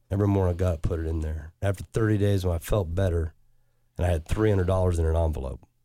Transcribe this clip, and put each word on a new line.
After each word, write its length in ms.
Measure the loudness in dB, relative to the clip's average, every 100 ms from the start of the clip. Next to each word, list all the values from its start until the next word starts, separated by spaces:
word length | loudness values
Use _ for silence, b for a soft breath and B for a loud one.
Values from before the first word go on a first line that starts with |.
| _
Every 160 | 0 2
morning 260 | 4 2
I 20 | 2
got 180 | 0
up, 80 | 0
put 180 | -2 -2
it 60 | -4
in 140 | -4
there. 320 | -4 -6 -10 -6
After 220 | -4 -4 -4
thirty 260 | 0 2 2
days, 260 | 2 2 0
when 80 |
I 40 | -2
felt 340 | -2 -2 0
better, 400 | 0 0 0 -4 -8 _ _ _ _ _ -4
and 100 | 0
I 40 |
had 160 | -2 -2
three 240 | 0 2
hundred 180 | 2 2
dollars 300 | 2 2 2
in 60 | 2
an 100 | 2
envelope, 500 | 0 -2 -8 -10 -16 _